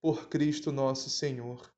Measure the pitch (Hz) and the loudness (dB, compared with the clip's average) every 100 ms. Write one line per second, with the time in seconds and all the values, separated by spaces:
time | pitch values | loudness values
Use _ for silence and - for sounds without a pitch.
0 | 160 143 - 147 151 151 156 139 135 131 | 2 0 0 2 2 2 -2 2 2 0
1 | - - 147 127 120 123 - | -2 -2 -2 -2 -8 -10 -14